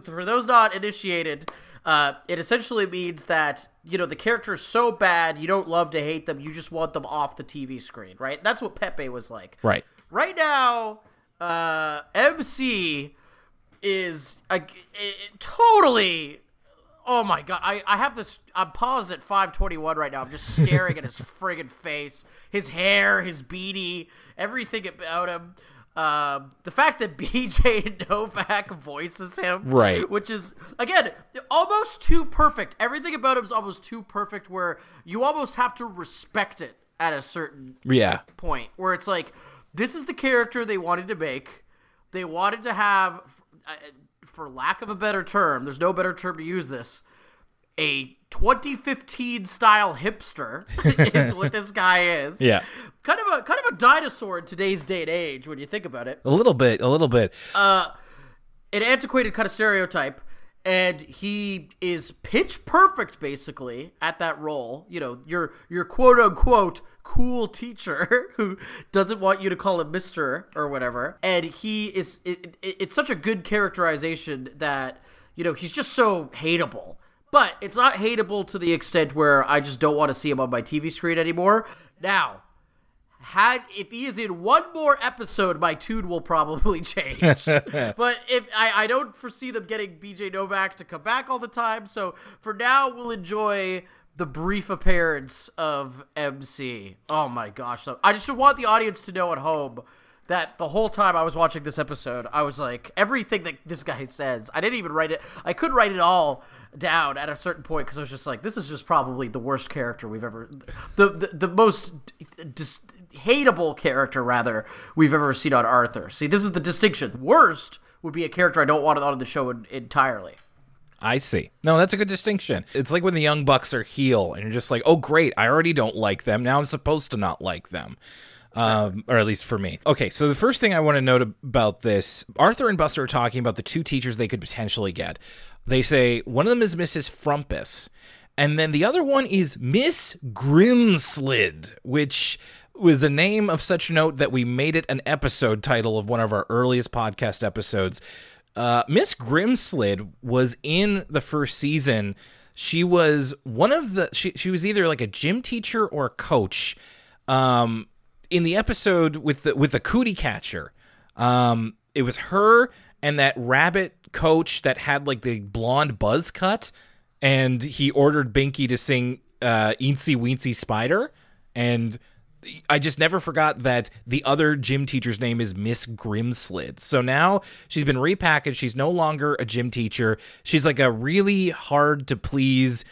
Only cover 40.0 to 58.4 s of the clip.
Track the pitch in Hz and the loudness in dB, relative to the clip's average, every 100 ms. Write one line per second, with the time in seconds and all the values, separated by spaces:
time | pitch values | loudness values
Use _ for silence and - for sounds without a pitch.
40 | 269 - 269 240 233 247 220 196 170 175 | -10 -4 0 0 0 -4 -4 -4 -2 -4
41 | 185 185 156 131 - - _ _ _ _ | -4 -6 -6 -8 -12 -20 _ _ _ _
42 | _ 185 175 165 202 220 233 202 208 196 | _ -12 -8 -2 -2 -2 -6 -2 2 2
43 | 185 165 - _ _ 156 - 151 147 131 | 2 -2 -18 _ _ _ -20 -18 -20 -20
44 | _ _ _ - 147 127 143 190 214 190 | _ _ _ -16 -14 -4 -2 -2 -4 -4
45 | 208 196 - 202 165 131 139 135 175 190 | -2 -2 -2 2 2 0 -4 -2 0 0
46 | 185 170 180 160 160 180 135 131 113 - | -2 -4 -8 -8 -6 -6 -6 -10 -10 -14
47 | _ _ _ _ _ _ _ - 151 139 | _ _ _ _ _ _ _ -4 -2 -2
48 | 131 _ - - 202 254 285 262 285 262 | -6 _ -6 2 4 4 0 -6 -4 -6
49 | - - 247 240 185 - 226 214 196 131 | -6 -8 -6 -6 -6 2 6 6 4 -2
50 | 190 - - - 117 135 - - 156 135 | -6 -6 -10 -10 -10 -12 -10 0 2 6
51 | 147 147 127 180 143 214 202 202 185 180 | 4 4 2 0 -2 -4 -6 0 4 4
52 | 175 160 143 - 127 98 - - - _ | 4 0 -4 0 4 4 0 -14 -20 _
53 | - 359 403 294 - 440 494 170 240 302 | -2 0 0 0 0 -2 -2 4 6 6
54 | 277 - 202 175 170 175 196 190 143 185 | 2 -8 -8 -8 -8 -4 -2 -2 -4 -6
55 | 160 175 160 135 147 139 143 208 175 127 | -4 -4 -4 -8 -12 -14 -8 -8 -8 -10
56 | 120 143 131 165 240 131 127 110 127 156 | -10 -6 2 6 6 6 4 4 2 4
57 | 147 120 98 - - 196 196 190 165 - | 4 4 2 -2 -6 2 4 4 2 -6
58 | - - - - | -20 -20 -20 -20